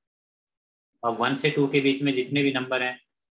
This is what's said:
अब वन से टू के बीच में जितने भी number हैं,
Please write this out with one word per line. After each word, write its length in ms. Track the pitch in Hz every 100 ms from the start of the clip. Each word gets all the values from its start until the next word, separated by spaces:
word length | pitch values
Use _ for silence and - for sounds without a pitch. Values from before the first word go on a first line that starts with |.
| _ _ _ _ _ _ _ _ _ _
अब 140 | 120 113
वन 140 | 123
से 160 | 135 151
टू 160 | 147 139
के 120 | 143
बीच 220 | 135 135
में 120 | 143
जितने 280 | 127 127 143
भी 100 | 139
number 300 | 131 127 127
हैं, 160 | 127 123 _ _ _